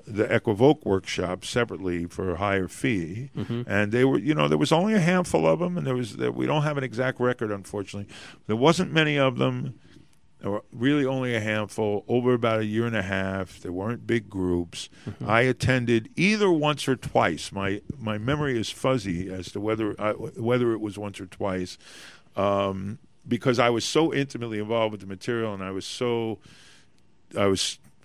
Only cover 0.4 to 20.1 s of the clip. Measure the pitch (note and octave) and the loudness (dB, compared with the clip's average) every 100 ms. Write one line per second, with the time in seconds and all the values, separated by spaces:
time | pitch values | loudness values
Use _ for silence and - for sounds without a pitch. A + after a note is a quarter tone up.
0.4 | A#2 G2+ C#3 D3 G2+ F#2+ - - F2+ F#2 | 2 6 6 6 2 0 0 -4 -2 -4
1.4 | - B2 A2 F2 F#2 F2 E2+ - F#2 E2 | -2 -2 -2 -2 -4 -4 -4 -4 -4 -2
2.4 | G2+ G2 F2+ - C3+ G2 D#2+ G#2 C#3 - | 0 0 -2 -4 -2 -2 -4 -8 -10 -8
3.4 | G#2+ A#2+ A#2+ G2+ G#2 A#2+ C3+ C3+ B2+ D3+ | -6 -6 -2 0 2 4 4 2 0 0
4.4 | D3 D3+ D3 E3 G#3+ G#3+ E3 F#3 F3 E3 | 2 2 4 2 4 2 4 2 2 2
5.4 | D#3+ D#3+ F3+ F3 C3+ B2+ G#2+ A#2 B2 B2 | 4 2 0 -4 -2 -2 -4 -4 -4 -2
6.4 | B2+ D3+ D3+ C#3+ C3 A2 B2+ B2 B2 B2 | 0 0 0 -2 -4 -2 -2 0 -2 0
7.4 | A2 G2 F#2 G#2 G2 G2+ G2 - - - | -4 -6 -6 -8 -6 -10 -12 -16 -20 -16
8.4 | - A2+ D3+ E3 F3+ D#3 D3+ D3 C3+ B2 | -4 4 6 4 2 2 2 4 2 2
9.4 | C3 B2 C3+ - - - - _ _ - | 0 0 -8 -10 -20 -20 -20 _ _ -10
10.4 | G2 G#2 - A#2 C3 D3 C3 C3+ B2 A#2 | -6 -6 -8 -2 2 2 2 0 -2 -2
11.4 | G#2+ G#2+ G#2 - G#2+ G2+ - A#2+ B2 B2 | 0 -2 -2 -2 0 -2 0 2 4 4
12.4 | A2+ A2 G#2+ A2 A#2 A2 F#2+ F#2+ F#2+ F#2+ | 2 2 0 0 0 -2 -2 -2 -2 -4
13.4 | F#2 - F2+ F2+ G#2+ A#2 A2 A#2 G2+ F#2+ | -6 -10 -8 -4 -4 -6 -2 -2 -2 -2
14.4 | F2+ F2 E2+ - - - G#2+ - A#2+ A2+ | 0 0 -2 -10 -14 -12 -14 -6 2 4
15.4 | C3 B2 C#3 B2+ A#2+ A2+ - - F#3 G#3+ | 4 2 2 2 4 2 0 0 2 4
16.4 | G3 D#3+ D3+ C#3 - B2 - B2+ G#2 D2+ | 4 4 2 0 0 -2 2 2 2 0
17.4 | - G2 G2 G#2 - - A2 G#2+ A#2+ D3 | -6 -4 -2 -4 -8 -8 -4 -4 -2 -2
18.4 | C#3+ A#2 G2+ - C3 C3 F#2+ E2+ F#2 F#2 | 0 -2 -4 -2 0 0 0 -4 -4 -8
19.4 | F2 G#2 G#2+ A2 G#2 G2 G#2+ | -8 -4 -2 0 -2 -2 -2